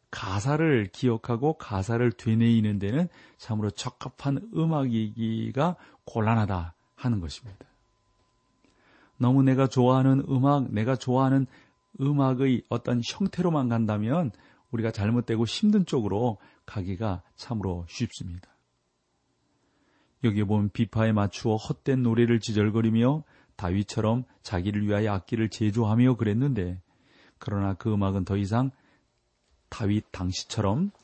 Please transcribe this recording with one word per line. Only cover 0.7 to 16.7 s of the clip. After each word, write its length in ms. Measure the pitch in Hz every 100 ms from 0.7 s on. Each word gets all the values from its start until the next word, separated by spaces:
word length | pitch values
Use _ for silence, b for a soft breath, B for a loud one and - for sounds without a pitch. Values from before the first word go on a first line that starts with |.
| 123 98
기억하고 680 | - 123 113 - 117 147 156
가사를 540 | - 98 92 117 120
되뇌이는 680 | - 117 113 117 117 107 101
데는 280 | 98 135 180 B B B
참으로 320 | - 107 107
적합한 840 | - 127 - 135 - 139 139 226
음악이기가 1200 | 160 165 151 131 113 110 113 110 113 113 127 165 170 B B
곤란하다 720 | - 117 107 113 101 92 85 - _ -
하는 260 | 127 107
것입니다. 440 | 80 - 110 - - _ _ _ _ _ _ _ _ _ b b b b b -
너무 240 | 123 135
내가 260 | 135 131 135
좋아하는 580 | 131 123 131 131 135 -
음악, 460 | 131 139 143 123
내가 240 | 101 110 127
좋아하는 500 | 127 127 135 135 131 b b b _ -
음악의 600 | 135 143 131 127 135 120 -
어떤 320 | 117 - 123 117
형태로만 640 | - 196 - 175 151 127
간다면 600 | 117 110 104 110 165 143 b b b b
우리가 180 | 110 110
잘못되고 540 | 104 104 120 120 113 113
힘든 400 | - 214 208 170
쪽으로 540 | 143 104 98 123 101 b b
가기가 560 | -